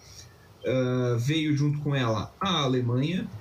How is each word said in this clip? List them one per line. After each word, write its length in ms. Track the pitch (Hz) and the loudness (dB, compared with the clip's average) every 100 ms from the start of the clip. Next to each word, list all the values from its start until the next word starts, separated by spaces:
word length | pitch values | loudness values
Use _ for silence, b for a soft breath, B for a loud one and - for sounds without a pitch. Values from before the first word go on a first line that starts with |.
| B B B B B - | B B B B B -8
É, 540 | - 131 127 127 123 117 | -2 0 2 2 2 0
veio 360 | 123 160 156 139 | 0 0 2 2
junto 220 | 147 147 | 2 0
com 140 | 151 | 0
ela 400 | 139 120 107 113 - | 0 0 0 -4 -4
a 240 | 196 165 | -2 0
Alemanha, 640 | 135 127 117 123 151 180 - - | 2 2 2 0 0 -2 -4 -10